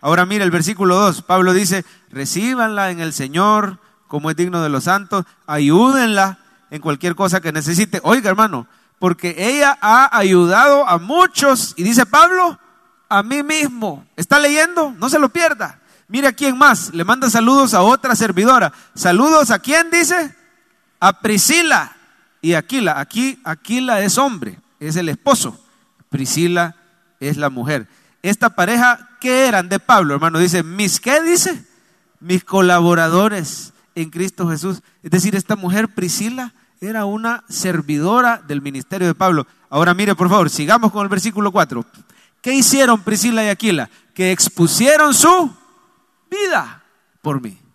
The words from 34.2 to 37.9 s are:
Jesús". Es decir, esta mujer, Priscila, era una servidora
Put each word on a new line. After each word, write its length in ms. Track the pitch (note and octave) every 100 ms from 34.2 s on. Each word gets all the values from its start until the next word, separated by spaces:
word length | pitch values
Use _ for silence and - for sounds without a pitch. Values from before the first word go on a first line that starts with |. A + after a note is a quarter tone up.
| F#3 - F3
Jesús". 320 | D#3 F3 F#3 _ _
Es 80 | D#3+
decir, 240 | F3 F#3 G3
esta 200 | - G#3
mujer, 340 | F3+ G3 A3+
Priscila, 640 | - F3+ - G#3+ B3+ B3 _ _ _
era 260 | F#3+ A3 G3+
una 380 | G#3+ A3+ A#3 _
servidora 920 | - F#3 F3 D3